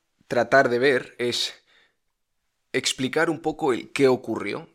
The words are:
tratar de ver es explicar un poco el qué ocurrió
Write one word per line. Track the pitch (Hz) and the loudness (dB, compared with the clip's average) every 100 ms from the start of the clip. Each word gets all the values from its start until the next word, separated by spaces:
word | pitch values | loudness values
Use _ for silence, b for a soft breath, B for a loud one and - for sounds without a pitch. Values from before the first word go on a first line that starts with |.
| _ _ _ | _ _ _
tratar | 120 113 135 127 | -2 4 4 4
de | 120 | 2
ver | 139 127 - - | 2 2 -2 -6
es | 120 117 - - b b b b _ _ _ _ _ _ _ | -4 -2 -6 -8 b b b b _ _ _ _ _ _ _
explicar | 131 - - 131 156 165 | -4 -4 -4 -2 0 0
un | 156 | 0
poco | 156 151 151 | -4 -2 -2
el | 113 - | -2 -4
qué | - 135 | 2 4
ocurrió | 127 - 113 101 113 165 | 2 -2 -6 -6 -8 -10